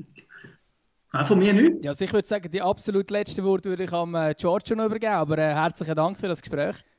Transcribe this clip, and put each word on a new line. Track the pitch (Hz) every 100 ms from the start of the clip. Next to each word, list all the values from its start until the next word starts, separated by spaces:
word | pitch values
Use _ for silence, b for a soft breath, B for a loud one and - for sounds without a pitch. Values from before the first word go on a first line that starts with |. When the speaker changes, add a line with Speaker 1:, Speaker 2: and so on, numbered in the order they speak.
| - - - b b b _ _ _ _ _
Speaker 1:
Nein, | 147 143
von | 196
mir | 196
nicht. | 202 311 330 143
Speaker 2:
Ja, |
also | 143
ich | 190
würd | 214 -
sagen, | 208 170
die | 170
absolut | 180 208 - 196 196
letzte | 202 208 -
Worte | 196 190 196
würde | 180
ich | 185
am, | 170 170 170
äh, | 156 151
Giorgio | 175 196 - 220
noch | 220
übergeben, | 214 220
aber, | 196 151 156
äh, | 156
herzlichen | 147 165 - 156 156
Dank | 165 196
für | 196
das | 165
Gespräch. | - 143 151 - -